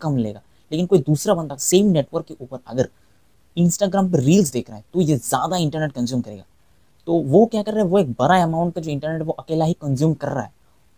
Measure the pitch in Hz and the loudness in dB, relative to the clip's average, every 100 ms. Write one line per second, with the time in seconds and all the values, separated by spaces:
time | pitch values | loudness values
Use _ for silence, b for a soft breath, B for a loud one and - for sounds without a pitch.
0 | 156 135 107 104 - _ - 156 180 185 | -2 -2 -2 -6 -18 _ -8 -4 2 2
1 | 151 151 214 175 156 139 - 185 208 160 | 4 0 0 -2 -2 -6 0 4 4 2
2 | - 160 - - 127 127 - 123 123 _ | 0 -6 -8 -16 -14 -14 -8 -2 -4 _
3 | _ _ _ _ _ - 175 - 196 196 | _ _ _ _ _ 0 0 0 -2 0
4 | 190 160 131 196 160 123 - 107 - 175 | 0 2 4 4 2 -2 -8 -14 -8 -2
5 | 151 139 - 131 165 180 156 156 156 131 | 0 0 -2 -4 -2 -2 -2 -2 -6 -4
6 | 120 127 107 101 - _ _ _ _ _ | -4 -4 -6 -10 -18 _ _ _ _ _
7 | - 170 139 165 233 220 208 214 180 196 | -2 -2 4 4 4 2 -2 0 2 2
8 | 143 117 143 185 170 165 175 170 160 143 | 2 2 4 4 2 0 -2 -4 -6 -6
9 | 151 160 156 - - 160 160 180 143 131 | -4 -6 -4 -6 -4 0 0 -2 -2 0
10 | 160 143 135 135 104 _ _ _ _ | 0 0 -4 -6 -8 _ _ _ _